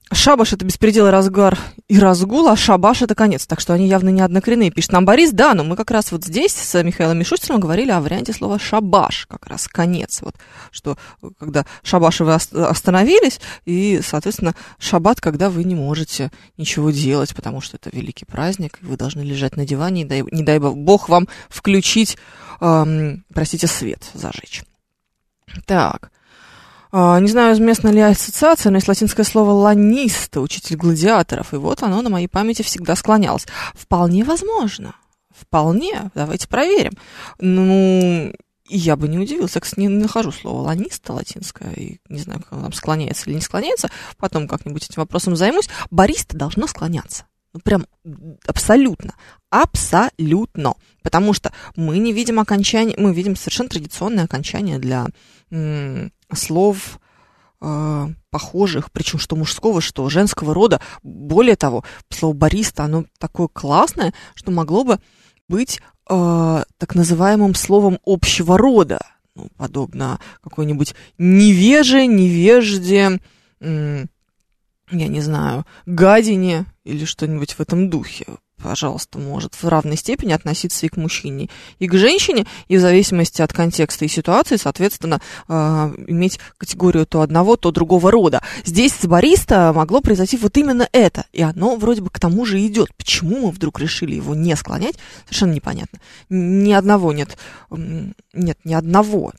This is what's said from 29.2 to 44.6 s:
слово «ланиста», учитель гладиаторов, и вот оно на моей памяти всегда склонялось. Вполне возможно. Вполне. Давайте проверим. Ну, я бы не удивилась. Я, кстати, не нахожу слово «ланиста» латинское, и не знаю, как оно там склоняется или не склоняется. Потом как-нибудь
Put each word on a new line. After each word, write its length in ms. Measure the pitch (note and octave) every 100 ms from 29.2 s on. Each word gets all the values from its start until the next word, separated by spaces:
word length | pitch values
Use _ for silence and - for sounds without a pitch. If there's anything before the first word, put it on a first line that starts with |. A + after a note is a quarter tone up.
| G#3
слово 260 | A3 G#3
«ланиста», 880 | G3+ G#3 G#3 G#3 B3+ B3 - - D3+
учитель 340 | C#3 - - D#3+
гладиаторов, 800 | E3+ D#3+ F#3 A3 E3 - -
и 20 | C#3
вот 280 | D#3 -
оно 180 | A3+ F#3+
на 80 | B3
моей 180 | F#3 F3
памяти 360 | F#3 A3 A3+
всегда 340 | G#3+ - E3+ F3
склонялось. 500 | - G#3+ G3+ - - - -
Вполне 520 | - - F3+ F3 F#3 B3+
возможно. 680 | E4+ G4 A4 A3 - - - _ _ _
Вполне. 800 | _ - E3 D#3 F#3+ F4+ G#4+ G#3 C#3+
Давайте 340 | D3 F#3 -
проверим. 420 | A#3 E4 G4+ - G3+ - - - -
Ну, 920 | F#3 F#3 F#3+ G3 F#3+ F#3 F3+ E3+ D3+ - _ _ _
я 300 | F#3+ E3 D3
бы 100 | D3+
не 100 | E3
удивилась. 360 | G#3 D#4 D#4+ -
Я, 60 |
кстати, 180 | - -
не 80 | G3
нахожу 460 | G3+ G#3+ A#3 F#3
слово 300 | - - B2
«ланиста» 500 | C#3 E3 C#4+ - -
латинское, 580 | B2 - - F#3 - -
и 280 | - - - _
не 100 | D3
знаю, 220 | - -
как 100 | -
оно 120 | -
там 100 | C#3
склоняется 560 | - - D#3 C#3+ - -
или 60 | D3+
не 60 |
склоняется. 480 | - F3+ C#4+ B4+ - - - -
Потом 320 | F#3+ D#3+ D3
как-нибудь 340 | D#3+